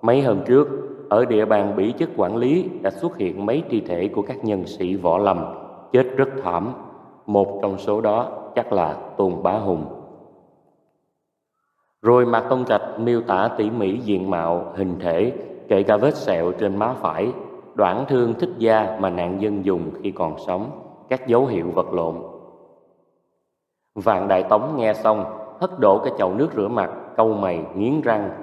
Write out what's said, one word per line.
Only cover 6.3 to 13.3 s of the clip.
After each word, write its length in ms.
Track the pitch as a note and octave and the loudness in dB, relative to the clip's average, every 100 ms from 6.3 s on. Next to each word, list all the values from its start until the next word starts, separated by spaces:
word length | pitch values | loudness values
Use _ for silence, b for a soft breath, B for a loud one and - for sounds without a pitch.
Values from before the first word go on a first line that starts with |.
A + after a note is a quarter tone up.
| C3+ | 0
thảm. 300 | F2+ F2 G#2 B2+ - - - - - | -4 -2 -4 -8 -14 -20 -20 -18 0
Một 320 | G2+ G2 G2 | 2 2 0
trong 160 | G#2 F#2+ | -4 -2
số 220 | - G#2 | -2 0
đó 280 | A2 G#2+ B2 - - | 2 0 -2 -8 -6
chắc 180 | - A#2 | -4 0
là 240 | G2+ D#2+ D2 - - | 0 0 -2 -10 0
Tôn 260 | G2 F2+ | 0 2
Bá 100 | F#2 | 0
Hùng." 320 | G#2 G2+ E2+ D2 - - - - _ _ _ _ _ _ _ _ _ _ _ _ _ _ _ _ _ | 0 0 -2 -4 -12 -18 -20 -20 _ _ _ _ _ _ _ _ _ _ _ _ _ _ _ _ _
Rồi 240 | A2 B2 A#2+ | 4 6 6
Mạc 180 | A#2 A#2 | 2 2
Tông 160 | C3 | -2
Trạch 180 | B2 G#2+ - - | 2 0 0 -4
miêu 220 | A#2 A#2+ | 0 0
tả 300 | A#2 | 2